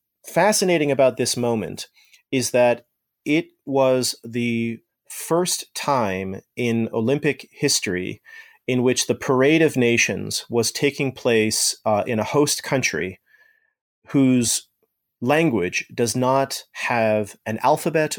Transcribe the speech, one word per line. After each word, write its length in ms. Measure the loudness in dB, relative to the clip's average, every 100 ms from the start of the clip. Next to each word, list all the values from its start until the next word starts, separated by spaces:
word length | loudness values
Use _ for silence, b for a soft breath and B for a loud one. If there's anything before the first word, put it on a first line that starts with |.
| _ _ -4
fascinating 640 | 0 2 2 2 2 2
about 260 | 4 2 2
this 220 | -2 -2
moment 500 | -2 -2 -4 -10 -16 b b b b
is 200 | -2 0
that 340 | 4 4 2 _ _ _ _
it 220 | -2 -2 -2 _
was 500 | -4 2 2 2 0 -6
the 580 | -8 -4 -2 -2 -4 -6 _ _ -20
first 640 | -10 -2 -2 0 -4 -8
time 680 | -8 -2 0 0 -4 -6 -10 -12 -6
in 320 | -2 0 -2
Olympic 560 | -2 0 0 0 -2 -8
history 680 | -4 -2 -2 -2 -4 -6 -10 B B B B -4
in 160 | 0
which 240 | 2 0 -2
the 80 |
Parade 480 | -2 0 2 4 4
of 140 | 2 2
Nations 680 | 2 2 0 -2 -6 -8 -4
was 220 | -2 -2
taking 400 | 0 -2 0 -4
place, 640 | -2 2 2 2 0 -2 -2
uh, 180 | 0 0 0
in 120 | -2
a 60 |
host 380 | 0 2 2 0
country 560 | -2 -2 -2 -2 -6 -8 b b b b b b _ _ -2
whose 600 | 2 4 4 2 -2 -8 _ _ _ _ -6
language 680 | 0 2 2 0 -2 -4 -6
does 220 | -4 -2 0
not 480 | 2 2 0 -6 -12
have 640 | -8 -2 0 2 0 -2 -8 -8
an 120 | -2
alphabet 560 | 0 0 0 -2 -2